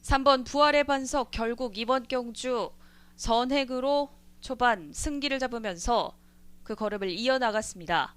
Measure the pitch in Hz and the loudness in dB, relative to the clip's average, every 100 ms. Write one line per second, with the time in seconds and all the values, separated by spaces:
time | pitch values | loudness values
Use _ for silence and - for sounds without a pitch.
0 | - 269 269 269 233 285 294 294 285 277 | 2 4 6 4 2 4 6 6 2 0
1 | 262 285 240 220 226 233 254 196 226 262 | 0 -2 -2 -2 -4 -2 -6 -4 0 0
2 | 233 254 240 220 254 240 175 - - - | 0 -4 -4 -8 -4 -4 -4 -10 -20 -20
3 | - - - 233 254 277 262 254 269 285 | -20 -8 0 2 2 0 0 -2 0 0
4 | 285 - - - - 247 247 208 151 - | 0 -10 -20 -18 -10 2 2 2 -4 -6
5 | - 285 285 269 247 240 220 175 226 233 | -4 -2 -2 -2 -2 -4 -6 -4 2 2
6 | 165 - - - - - - 214 214 202 | 0 -8 -20 -20 -20 -18 -10 -4 -4 -2
7 | 196 175 247 262 240 214 - 185 165 165 | -4 0 2 2 2 0 -4 -10 0 0
8 | 131 | 0